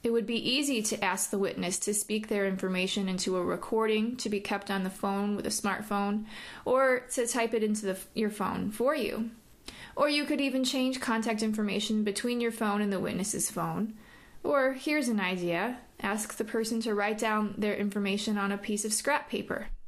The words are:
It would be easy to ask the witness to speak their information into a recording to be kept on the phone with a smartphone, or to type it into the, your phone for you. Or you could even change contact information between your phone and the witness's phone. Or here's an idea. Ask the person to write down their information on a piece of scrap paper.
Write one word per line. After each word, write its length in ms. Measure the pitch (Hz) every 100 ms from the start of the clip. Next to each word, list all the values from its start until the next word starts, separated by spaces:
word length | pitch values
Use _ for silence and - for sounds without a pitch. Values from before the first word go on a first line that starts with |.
It 80 | 233
would 160 | 233 208
be 240 | 233 -
easy 320 | 262 285 247
to 220 | 214 214
ask 260 | 190 185 -
the 80 | 202
witness 400 | 190 - 175 185
to 160 | -
speak 320 | 214 - 214 214
their 220 | 208 196
information 600 | 190 190 185 185 208 190
into 280 | 185 190 185
a 80 |
recording 720 | 175 170 - 220 220 214 226 247
to 120 | 214
be 120 | 202
kept 320 | 202 202 202
on 100 | 196
the 80 | 185
phone 460 | 185 196 196 208 202
with 100 | -
a 40 |
smartphone, 760 | - 208 190 208 202 202 208 214 - - -
or 400 | - 254 262 254 -
to 160 | - 233
type 260 | 254 233
it 80 | 226
into 240 | 214 214 196
the, 120 | 190 -
your 180 | - 214
phone 420 | 214 185 180 185
for 200 | - 247 302
you. 340 | - - 226 - - - - - - -
Or 120 | 294
you 160 | 294
could 160 | 294 294
even 240 | 277 262
change 360 | 262 269 254 262
contact 400 | - 226 226 220
information 640 | 220 214 208 196 208 214
between 380 | 208 196 240 240
your 100 | 233
phone 320 | 226 220 202
and 100 | 208
the 60 | 190
witness's 500 | 185 - 196 - -
phone. 460 | 185 165 165 214 - - - - -
Or 300 | - 285 262
here's 340 | 262 311 302 240
an 140 | 214
idea. 580 | 185 185 175 170 220 254 - -
Ask 340 | 196 214 -
the 80 | -
person 380 | 214 226 226 226
to 140 | 226
write 220 | 208 208 214
down 380 | 220 214 208 -
their 200 | 208 202
information 600 | 202 202 202 202 214 208
on 140 | 196
a 80 | 202
piece 260 | 202 208
of 80 | 214
scrap 380 | 214 - 285 -
paper. 380 | 202 - - - -